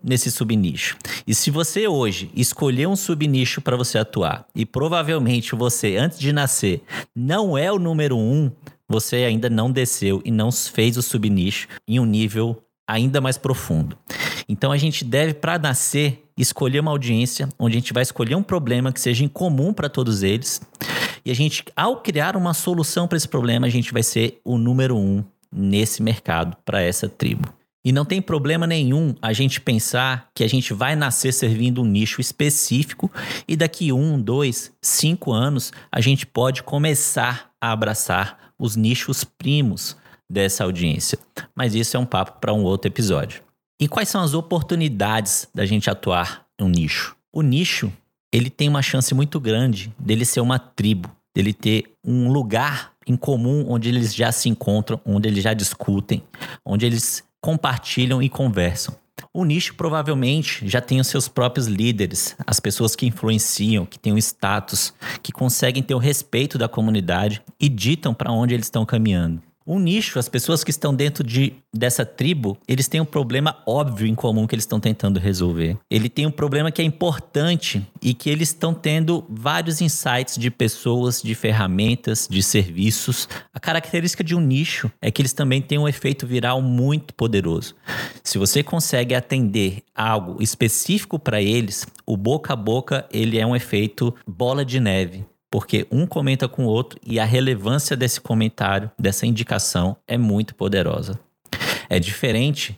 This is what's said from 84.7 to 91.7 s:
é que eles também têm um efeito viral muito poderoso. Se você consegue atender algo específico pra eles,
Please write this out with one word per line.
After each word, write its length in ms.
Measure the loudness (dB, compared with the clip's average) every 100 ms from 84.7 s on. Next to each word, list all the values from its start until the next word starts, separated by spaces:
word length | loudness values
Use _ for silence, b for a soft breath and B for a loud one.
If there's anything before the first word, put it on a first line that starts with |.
| -2 -4 -4
é 80 | -2
que 120 | 0
eles 100 | -2
também 300 | 0 0 0
têm 180 | 0 0
um 80 | 0
efeito 400 | 0 -2 -2 -2
viral 340 | -2 0 0
muito 520 | 2 2 2 0 -4
poderoso. 600 | -2 0 2 0 -2 -4 B B B B B
Se 160 | -6 0
você 260 | 2 2
consegue 520 | 0 -2 0 0 0 -2
atender 640 | 0 0 2 2 0 -2 -10 -4
algo 480 | 0 0 -2 -2
específico 720 | -2 2 0 2 0 -2 -2 -4
pra 240 | -2 0
eles, 460 | 2 2 0